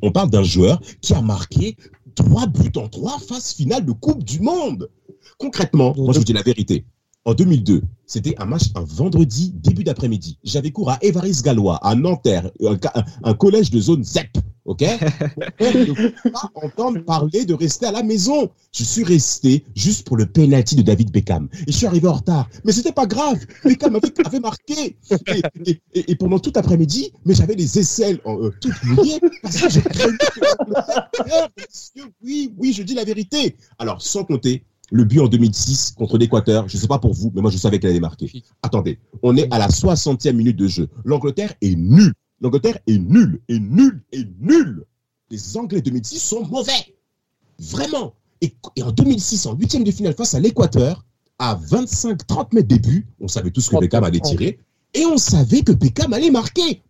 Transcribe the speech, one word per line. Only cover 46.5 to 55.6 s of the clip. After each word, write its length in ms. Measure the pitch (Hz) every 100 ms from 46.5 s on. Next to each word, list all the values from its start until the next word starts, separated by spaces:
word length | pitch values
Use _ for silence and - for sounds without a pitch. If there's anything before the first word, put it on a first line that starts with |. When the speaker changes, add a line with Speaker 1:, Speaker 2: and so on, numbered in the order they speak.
| 247 233 254 - _ _ _ _ _ _ -
Speaker 1:
Vraiment. 540 | 78 - 294 294 170 - _ _
Et, 120 | 151 - - -
et 60 |
en 100 | 120
deux 120 | 113
mille 160 | 277 226
six, 260 | - 208 147
en 80 |
huitième 300 | 131 220 285
de 60 | 208
finale 220 | 190 196
face 220 | - 233
à 60 | 135
l'Équateur, 680 | 208 226 180 113 123 180 - _ _ _
à 160 | 123
vingt-cinq, 720 | 95 78 214 247 - 233 190 -
trente 260 | - -
mètres 160 | 226 117
des 100 | 120
buts, 280 | 117 160 - -
on 100 | 98
savait 220 | 110 90
tous 140 | 127
que 60 | -
Speaker 2:
Trente 100 | -
Speaker 1:
Beckham 220 | 90 117
allait 140 | 95 85
Speaker 2:
mètres. 100 | 147
Speaker 1:
tirer. 300 | 87 135 - _ _ _
Et 140 | - 330
on 100 | 294
savait 460 | - 165 120 262